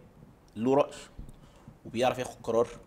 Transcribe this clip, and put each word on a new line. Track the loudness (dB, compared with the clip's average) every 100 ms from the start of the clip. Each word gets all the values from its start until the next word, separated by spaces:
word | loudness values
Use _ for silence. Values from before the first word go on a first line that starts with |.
| -20 -20 -20 -20 -18 -4
له | 2 4
رأي، | 2 -2 -18 -16 -16 -16 -20 -20 -20 -18 -8
وبيعرف | 0 0 0
ياخد | -6 -8
قرار، | -2 2 0 -2